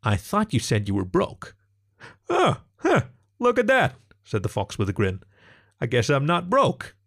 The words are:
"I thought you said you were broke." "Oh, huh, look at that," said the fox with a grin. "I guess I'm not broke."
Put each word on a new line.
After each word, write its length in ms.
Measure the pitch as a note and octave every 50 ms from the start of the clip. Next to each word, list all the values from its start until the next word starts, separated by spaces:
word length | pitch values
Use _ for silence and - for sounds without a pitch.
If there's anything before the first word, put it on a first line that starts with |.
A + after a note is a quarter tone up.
| _
"I 120 | A2+ G#2
thought 380 | F2+ - - - G#3 G#3+ G#3+ -
you 80 | -
said 260 | - - B2 G#2+ G#2 G2
you 80 | G2
were 80 | G2+ F#2+
broke." 500 | F2+ F#2 - G2+ - - - - - - _ _ _ _ _ _ _ _ _ - - - _ _ _
"Oh, 320 | E4+ F#4 F#4 - - - - _ _ _
huh, 300 | - E4 F4 - - - - _ _ _ _ _
look 200 | A#3 A#3+ A#3+ A#3+
at 80 | B3 G#3+
that," 300 | C4+ C4 G3 - - - _ _ - _ _
said 180 | - - A2
the 60 | F#2 G#2+
fox 300 | - - G2 - - -
with 100 | G#2 F#2+
a 60 | G2
grin. 280 | - G#2+ F#2+ F#2 G#2 - _ _ _ _ - - _ _ _ _ _
"I 40 | -
guess 240 | A#2+ G#2+ B2 A#2 -
I'm 160 | D3 C#3 C#3
not 240 | D3+ E3+ F3 F3 F3
broke." 460 | G#3 C4+ C4+ C3+ - - - - - _ _